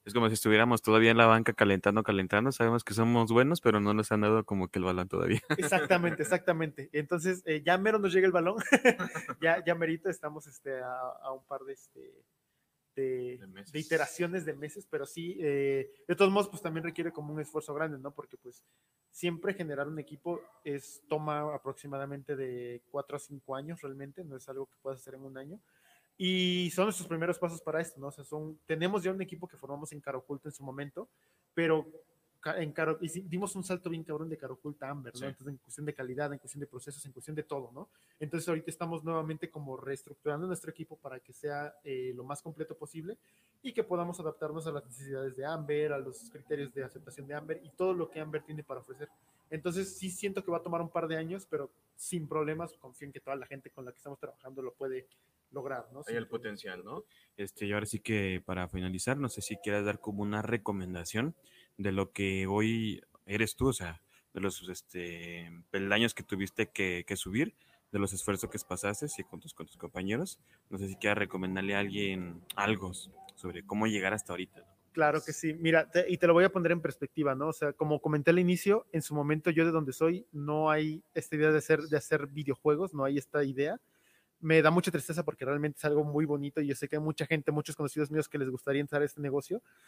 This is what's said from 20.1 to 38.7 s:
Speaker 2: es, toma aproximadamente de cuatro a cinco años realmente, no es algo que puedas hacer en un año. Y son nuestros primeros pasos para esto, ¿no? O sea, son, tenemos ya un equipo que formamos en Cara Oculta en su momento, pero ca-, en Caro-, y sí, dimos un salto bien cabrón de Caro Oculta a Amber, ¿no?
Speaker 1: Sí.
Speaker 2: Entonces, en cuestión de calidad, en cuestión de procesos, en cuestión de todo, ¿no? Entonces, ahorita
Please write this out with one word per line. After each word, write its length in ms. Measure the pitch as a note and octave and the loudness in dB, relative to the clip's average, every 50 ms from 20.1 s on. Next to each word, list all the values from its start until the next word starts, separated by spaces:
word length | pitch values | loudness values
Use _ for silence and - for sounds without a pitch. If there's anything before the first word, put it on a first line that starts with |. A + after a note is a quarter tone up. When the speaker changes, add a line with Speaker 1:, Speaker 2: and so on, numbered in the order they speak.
| D3+ C#3 _ E3+ F3 D#3+ - - _ _ _ | -16 -10 _ -6 -6 -6 -8 -14 _ _ _
Speaker 2:
es, 380 | D#3 C#3+ C#3 - - - - _ _ | -6 -6 -6 -8 -12 -18 -20 _ _
toma 460 | D#3 D3+ D3+ D3+ D3 D3 D3+ D3+ D3 | -2 0 0 0 -2 0 -2 -2 -4
aproximadamente 840 | C#3 - C3+ C3+ - - C#3+ C#3 C3+ C#3 C#3 C#3+ C#3 C3+ - C#3+ | -4 -6 -8 -8 -8 -10 -8 -8 -6 -6 -6 -8 -10 -6 -6 -6
de 460 | C3 C3+ B2+ B2 B2 B2 A#2+ A#2+ A#2+ - _ | -4 -4 -6 -6 -8 -8 -10 -10 -12 -14 _
cuatro 260 | - C#3+ C3+ - C#3+ | -8 -6 -6 -6 -8
a 40 | C#3+ | -10
cinco 340 | - - C#3+ C3+ - C#3 C3 | -10 -12 -16 -16 -10 -8 -8
años 280 | C3+ C#3+ D#3+ E3+ - | -8 -6 -10 -10 -10
realmente, 420 | D3+ C#3 C3+ C#3 C#3 C#3 - F#3 F3 | -10 -12 -10 -10 -12 -12 -12 -14 -14
no 120 | D3 C3+ | -12 -14
es 120 | B2+ - C#3 | -14 -14 -12
algo 180 | C3 C3+ C3+ | -10 -10 -10
que 100 | - _ _ | -10 _ _
puedas 200 | - C3+ C3+ B2 | -10 -8 -8 -8
hacer 140 | - C3+ C3 | -12 -18 -16
en 80 | C3 | -16
un 140 | C3+ C3+ C3+ | -16 -16 -14
año. 240 | C3+ C3+ D3 F#3+ A3+ _ _ _ _ _ _ _ _ _ _ _ - | -14 -14 -14 -16 -18 _ _ _ _ _ _ _ _ _ _ _ 0
Y 520 | F#3 F#3 F#3 F#3 F3+ F3+ F3+ F3+ F3+ E3 E3 | 2 2 4 4 4 2 2 2 0 0 2
son 120 | F3+ F#3+ | 2 2
nuestros 200 | A3 - - E3+ - | 2 0 -4 -6 -6
primeros 300 | E3 D#3+ E3 F3 E3+ - | -4 -2 0 -2 0 0
pasos 220 | F3+ E3 E3 D#3+ | -2 -4 -4 -6
para 220 | - D#3+ D3+ D#3+ | -6 -4 -2 -2
esto, 180 | E3 E3 - C3+ | -4 -4 -10 -10
¿no? 60 | C3+ | -12
O 60 | C#3+ | -12
sea, 120 | - C#3+ C3+ | -12 -12 -12
son, 340 | - D3+ D#3 D#3 D#3 D#3 - _ | -10 -8 -8 -8 -8 -12 -14 _
tenemos 380 | - D#3+ D#3 F3 F#3 G#3 G3 | -4 -2 0 2 2 2 0
ya 80 | E3+ F#3+ | 0 -2
un 80 | F#3+ G3 | -2 -2
equipo 260 | F#3 - F3+ E3 F3+ | -6 -8 -8 -12 -12
que 120 | - - - | -14 -14 -16
formamos 340 | C#3 C3+ C#3+ C#3+ D#3 - | -12 -10 -10 -10 -10 -12
en 80 | D3+ C#3+ | -14 -10
Cara 160 | - C#3+ C3 | -8 -8 -8
Oculta 320 | C3 - - C#3+ C3+ - D3+ | -8 -8 -8 -10 -8 -8 -12
en 60 | - | -14
su 100 | - C#3 | -12 -12
momento, 460 | C3+ C3 C#3+ C#3+ C#3+ - F3 A#3 - _ _ _ _ _ _ _ _ | -12 -10 -10 -10 -10 -10 -12 -14 -14 _ _ _ _ _ _ _ _
pero 340 | _ E3+ E3+ D#3+ D#3+ D#3 D3+ - - - - _ _ _ _ _ _ _ - | _ 0 4 4 4 4 2 -4 -14 -20 -20 _ _ _ _ _ _ _ -6
ca-, 160 | D#3 - F3+ | -4 -2 -2
en 100 | D#3+ D3 | -4 -4
Caro-, 260 | D3 - D#3+ D#3 D#3 - | -2 -2 0 0 0 -2
y 80 | F3+ D#3 | -4 -6
sí, 140 | - F#3 G3 E3+ | -6 -8 -6 -6
dimos 280 | E3+ F3+ G3+ F#3+ - | -4 -4 -4 -4 -6
un 80 | F#3+ F3 | -8 -4
salto 260 | - F#3 F3+ - E3+ | -4 -6 -4 -4 -6
bien 140 | E3 D#3+ D#3+ | -6 -6 -6
cabrón 240 | - D3+ D3+ D#3+ E3 | -6 -6 -6 -6 -8
de 100 | D#3 - | -8 -8
Caro 160 | C3+ C3 C3 | -10 -12 -12
Oculta 320 | - - D3 C#3+ - C3+ | -10 -10 -12 -10 -8 -10
a 40 | C3+ | -8
Amber, 220 | C#3+ C#3+ B2+ A#2+ - | -8 -10 -10 -12 -12
¿no? 40 | B2 | -10
Speaker 1:
Sí. 80 | C3+ | -10
Speaker 2:
Entonces, 220 | C#3 C3 - C3 C#3+ | -10 -10 -10 -12 -14
en 60 | C#3 - | -14 -14
cuestión 260 | _ - - - D3+ | _ -16 -12 -8 -8
de 80 | D3 D3 | -8 -6
calidad, 380 | - C3 B2 B2 C#3+ D3 C#3+ | -6 -8 -8 -4 -4 -4 -4
en 60 | C#3+ C3+ | -6 -10
cuestión 220 | - B2 - C#3+ | -12 -14 -12 -12
de 60 | C#3 - | -12 -12
procesos, 360 | - B2+ - D3 C#3 - - | -12 -14 -14 -14 -16 -14 -16
en 80 | C#3 | -16
cuestión 220 | - - - D#3 D#3 | -18 -16 -14 -8 -8
de 80 | D3+ | -8
todo, 300 | D3 - D3 C#3 B2+ A#2 | -6 -6 -8 -8 -8 -10
¿no? 160 | A#2+ C#3 - - _ _ _ _ _ _ | -14 -16 -18 -18 _ _ _ _ _ _
Entonces, 280 | D3+ C#3+ E3+ D#3+ E3 F3 | -8 -4 -4 -4 -2 -2
ahorita 220 | E3 D#3 - E3 | -2 -2 -4 -8